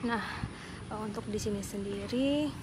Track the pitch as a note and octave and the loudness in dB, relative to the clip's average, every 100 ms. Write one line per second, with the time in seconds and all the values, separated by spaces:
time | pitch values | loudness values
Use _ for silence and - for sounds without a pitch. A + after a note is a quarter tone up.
0 | A#3+ A3+ F#3 - - - - - - G#3+ | 2 2 0 -2 -4 -4 -10 -10 -6 -4
1 | G#3+ G#3+ A3+ G#3 A3 G3+ G3 G3+ G3 G3+ | -2 -4 -2 0 2 0 -2 -2 -2 -2
2 | G3+ B3 C#4 D4 D4+ C4+ | 0 4 6 6 2 0